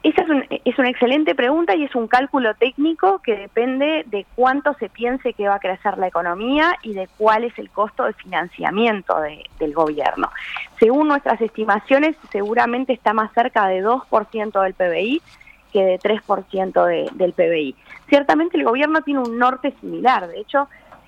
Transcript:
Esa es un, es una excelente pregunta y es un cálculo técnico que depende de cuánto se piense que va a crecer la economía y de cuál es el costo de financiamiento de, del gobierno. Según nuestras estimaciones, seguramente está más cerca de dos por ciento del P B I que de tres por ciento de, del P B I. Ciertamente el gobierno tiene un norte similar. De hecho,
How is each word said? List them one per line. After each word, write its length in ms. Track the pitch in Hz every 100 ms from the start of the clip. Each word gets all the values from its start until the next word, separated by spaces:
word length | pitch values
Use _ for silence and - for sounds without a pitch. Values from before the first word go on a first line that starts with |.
Esa 180 | 311 311
es 60 | 330
un, 160 | 285 -
es 300 | - - 247
una 120 | 254
excelente 440 | 247 240 285 311
pregunta 400 | 269 247 320 339
y 100 | 359
es 100 | 285
un 120 | 254 220
cálculo 480 | 247 277 277 226
técnico 640 | 214 262 254 311 320 381 381
que 180 | - 202
depende 680 | 202 - 240 262 294 311 -
de 200 | 208 - -
cuánto 360 | 254 277 294
se 140 | 269 196
piense 460 | - 240 262 254
que 140 | 220 202
va 80 | 196
a 40 |
crecer 380 | 190 185 208 185
la 80 | 185
economía 720 | 170 175 175 233 285 330 359
y 120 | 226
de 140 | 196 185 -
cuál 240 | 214 220
es 140 | 240 226
el 100 | 208
costo 360 | - 214 -
de 80 | 233
financiamiento 1080 | - 185 170 175 - 156 185 233 208 - 160
de, 240 | 151 151 - -
del 160 | 156
gobierno. 560 | 147 156 147 - - - - - - - -
Según 300 | 226 269 302
nuestras 320 | 285 262 226
estimaciones, 760 | 220 - 214 202 - 269 302 302 -
seguramente 640 | 202 208 226 240 240 262
está 200 | 233 -
más 200 | 220 214
cerca 340 | - 240 220 196
de 160 | 185
dos 240 | 202 247 -
por 200 | 226 208
ciento 360 | 226 214 202
del 120 | 190
P 140 | 190 180
B 140 | 165
I 200 | 214 302 - - - - _
que 120 | 202
de 140 | 190 180
tres 240 | 202 214
por 220 | - 196
ciento 420 | 196 190 190 175 175
de, 240 | 165 151
del 180 | - 180
P 160 | 180 170
B 120 | 165
I. 160 | 143 - - - -
Ciertamente 480 | 285 277 302 339 330
el 80 |
gobierno 380 | 262 247 302 320
tiene 180 | 302 277
un 160 | 240 226
norte 380 | 247 262 285 -
similar. 480 | 196 165 240 233 180
De 100 | 190
hecho, 300 | 214 277 277 - - -